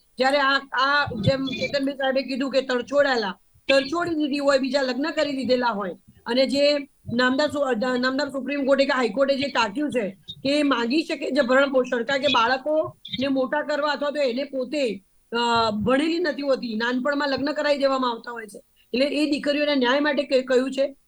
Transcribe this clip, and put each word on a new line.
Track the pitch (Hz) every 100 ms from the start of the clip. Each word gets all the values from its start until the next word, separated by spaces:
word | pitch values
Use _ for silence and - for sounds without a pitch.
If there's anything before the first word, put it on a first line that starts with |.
| _ -
જ્યારે | 262 285
આ, | 269 277
આ | 269 - 269 285 285 226
જેમ | 196 - 269
કેતનભાઈ | - 539 285 269 277
સાહેબે | 269 262
કીધું | 269 262 269
કે | 262
તરછોડાયેલા, | 262 247 240 285 277 240 202 180 _ _ -
તરછોડી | 277 269 330 349 311
દીધી | 302 285
હોય, | 277 277
બીજા | 262 277
લગ્ન | 262 247 311
કરી | 311 294
દીધેલા | 269 233 254 247
હોય | 202 190 160 _ - -
અને | 240 262
જે | 269 285 294 277 _ -
નામદાર | 233 254 269 302
સુ-, | 294 269 233 254
અ, | 254
નામદાર | 254 269 285
સુપ્રીમ | 269 262 285 262
કોર્ટે | 269 269
કે |
હાઈકોર્ટે | 269 226 202 269 269
જે | 277
તાક્યું | 262 226 202 294
છે | 233 190 - - -
કે | 269 294
એ |
માંગી | 285 247 233 294
શકે | 302 311 302
છે | 269
ભરણ | 247 262 277
પોષણ, | 269 247 247
કારણ | 226 277
કે | 277
બાળકોને | 247 226 262 294 311 349 - - - 277
મોટા | 269 254 302
કરવા | 277 294 294
અથવા | 277 285
તો | 285
એને | 277 233
પોતે, | 277 269 247 294 254 196 _ _ -
અ, | 233 233 233 226
ભણેલી | 214 208 269 320 339
નથી | 339 262
હોતી, | 285 247 233 214
નાનપણમાં | 233 254 269 277 285
લગ્ન | 262 277
કરાવી | 294 294 285
દેવામાં | 269 269 254
આવતા | 233 -
હોય | 233 214
છે. | 202 - _ _
એટલે | 233 277
એ | 269 302
દીકરીઓના | 285 285 285 294 285
ન્યાય | 247 277
માટે | 294 277
ક-, | 285 262
કહ્યું | 254 254 262
છે. | 262 277 -